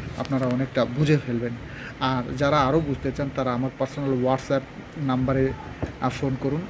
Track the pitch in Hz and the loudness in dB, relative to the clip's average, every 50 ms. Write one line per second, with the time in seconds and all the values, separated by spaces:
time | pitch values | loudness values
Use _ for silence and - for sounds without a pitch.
0 | - - - - 123 - 139 131 131 123 123 127 135 131 - 131 117 120 123 139 | -8 -8 -6 -6 -4 -2 0 0 2 2 2 0 0 0 2 0 0 2 2 2
1 | 156 147 156 143 - 123 120 117 120 120 120 117 - - - - - - - - | 4 4 4 4 2 0 -2 -2 -2 -4 -6 -6 -10 -12 -12 -12 -12 -12 -6 -2
2 | 135 131 131 127 120 117 135 127 143 143 147 151 139 127 135 165 160 143 135 127 | 0 2 2 0 -2 -2 -2 0 2 4 6 6 6 6 4 4 2 2 -2 -2
3 | - 139 123 - 143 135 - 143 131 127 123 120 131 131 131 - 135 131 - 151 | -2 -4 -2 -2 -4 -2 -2 -2 0 0 0 0 0 -2 -2 -2 -4 -4 -2 -2
4 | 143 135 135 127 123 127 131 131 - - 139 135 131 - - - - - - 160 | 0 0 2 2 4 4 2 2 2 0 0 0 0 -4 -12 -14 -14 -12 -8 -4
5 | 147 135 127 127 127 127 135 135 131 135 131 - - - - - - - - - | 0 0 2 2 2 4 4 4 2 2 0 -4 -8 -10 -8 -6 -6 -6 -4 -2
6 | 131 127 - - 143 135 131 131 - 135 143 160 185 | -2 -2 -2 0 -2 -2 0 0 0 -2 -2 -2 -4